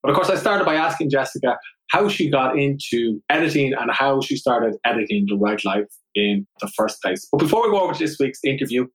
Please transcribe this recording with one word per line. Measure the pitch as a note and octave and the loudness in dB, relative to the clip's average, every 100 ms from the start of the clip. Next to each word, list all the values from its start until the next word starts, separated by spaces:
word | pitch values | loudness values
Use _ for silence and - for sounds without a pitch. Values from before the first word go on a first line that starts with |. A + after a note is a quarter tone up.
But | - | 0
of | C#3+ | 0
course, | F#3 | 2
I | F#3+ | 0
started | G#3+ G3+ F3+ | 0 2 2
by | D#3 | 2
asking | E3 D#3 D3+ | 0 -2 0
Jessica | C3+ B2+ - B2+ A#2+ - _ - | 0 -2 -2 -2 -2 -8 _ -2
how | E3+ G3+ | 2 2
she | - D3+ | 0 0
got | C#3 C3 D3+ | 2 2 2
into | C#3 C#3+ - A#2+ A#2 G#2 _ | 0 -2 -2 -2 0 -4 _
editing | D#3 E3 D3+ C3+ | 0 2 2 0
and | C3 A#2 | 0 -2
how | A2+ C#3 C3+ | 0 2 0
she | C3+ C3 | 0 -2
started | - A#2+ A2+ G2+ A#2 | 0 2 0 0 -2
editing | A2+ G#2+ G#2 G2+ | -2 0 0 0
The | G2+ | 2
Write | G#2 G#2 G2 | 0 0 -2
Life | G2+ G#2 - _ | -2 -4 -10 _
in | - G#2 G2+ G2 _ | -2 0 0 -4 _
the | G2+ - | -10 -2
first | G#2+ - | -2 -2
place. | - F#3 - | -4 -4 -2
But | - | 0
before | D#3 G#3+ | 2 4
we | A#3 | 4
go | G3+ | 2
over | F3+ | 0
to | E3+ | -2
this | D3+ - | -4 0
week's | C3+ - | -2 0
interview | C#3 C3+ C3+ B2 B2+ | -4 -2 -2 -2 -2